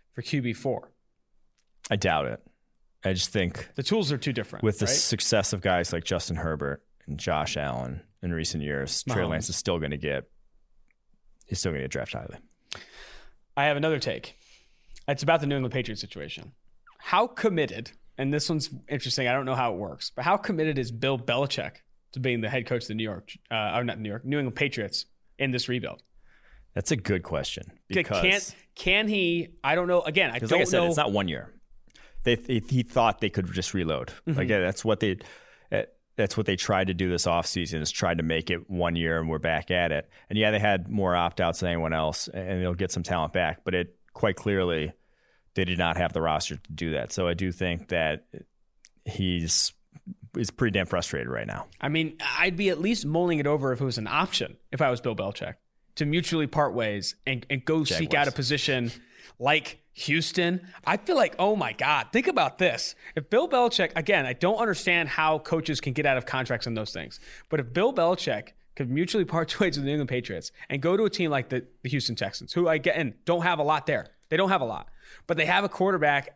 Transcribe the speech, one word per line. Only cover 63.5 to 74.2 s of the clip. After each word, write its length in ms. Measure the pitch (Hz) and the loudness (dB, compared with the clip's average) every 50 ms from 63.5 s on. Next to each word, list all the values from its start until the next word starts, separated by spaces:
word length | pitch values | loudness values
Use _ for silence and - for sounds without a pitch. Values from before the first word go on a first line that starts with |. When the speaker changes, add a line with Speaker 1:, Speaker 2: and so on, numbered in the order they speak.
| 285 247 240 233 240 - 185 - - | 4 4 4 4 2 2 0 0 -2
Speaker 1:
again, 320 | 165 147 208 202 170 135 | -2 0 2 2 2 2
I 60 | 127 127 | 0 -2
don't 240 | - - 180 220 | 0 2 2 2
understand 520 | 214 233 220 180 - - 185 175 170 165 139 | 2 2 0 0 0 2 2 2 2 2 0
how 300 | - - 156 156 160 147 | 0 2 4 4 2 2
coaches 420 | 151 - 170 165 156 - 151 127 | 2 0 -2 0 0 -2 -4 -2
can 120 | - 143 123 | -2 -2 -2
get 120 | 151 147 | 0 2
out 120 | 143 135 | 2 2
of 100 | 127 120 | 2 0
contracts 400 | - - 131 127 123 127 113 - | -2 -2 -2 -2 -2 -2 -2 -2
and 100 | 123 117 | -4 -4
those 160 | 110 107 - - | -4 -4 -6 -8
things, 280 | 87 73 64 - - - - - - - - | -10 -10 -10 -14 -18 -20 -20 -20 -20 -6 -2
but 120 | - 151 | -2 -2
if 120 | 131 117 123 | -2 -2 0
Bill 200 | 165 202 254 269 | 2 2 2 4
Belichick 540 | 190 170 170 185 180 - 151 117 104 - - - - - _ - | 4 4 4 2 2 0 -2 -2 -2 -6 -10 -18 -20 -20 _ -6
could 160 | - 139 120 | -6 -2 0
mutually 340 | 131 147 175 175 - 214 180 | 0 0 0 2 2 2 2
part 340 | 131 156 165 165 160 - - | 2 2 0 0 0 0 2
<laughs> 0 | |
ways 160 | 202 180 143 | 2 2 2
with 80 | 143 139 | 0 -2
the 20 | |
New 60 | 139 147 | 0 0
England 160 | 151 143 120 | 0 0 0
Patriots 420 | 131 127 120 - 98 85 - - - - - - | -2 -4 -4 -4 -8 -8 -8 -10 -14 -16 -8 -6
and 140 | - 143 135 | -4 0 2
go 140 | 165 185 | 2 4
to 80 | 196 220 | 4 4
a 60 | 202 | 2
team 200 | - - 180 160 | 2 0 0 2
like 180 | 147 135 120 - | 2 0 0 0
the, 140 | 131 127 - - - _ - | -2 -4 -4 -6 -12 _ -6
the 80 | 131 | -2
Houston 260 | 147 139 - - 120 | -2 -2 0 -2 -2
Texans, 360 | - - 98 - - - - - | -2 -4 -4 -4 -8 -10 -4 -2
who 140 | 175 175 | 2 2
I 120 | 165 160 156 | 4 2 2
get, 180 | 131 175 - | 2 2 2
and 180 | 156 160 123 - - _ | 2 0 -2 -4 -4 _
don't 180 | - 170 175 165 | 0 0 2 2
have 180 | 180 175 165 | 2 2 2
a 20 | 147 | 2
lot 240 | 147 156 147 - | 2 2 2 2
there. 220 | - 147 107 - - - _ | 0 -2 -2 -2 -6 -14 _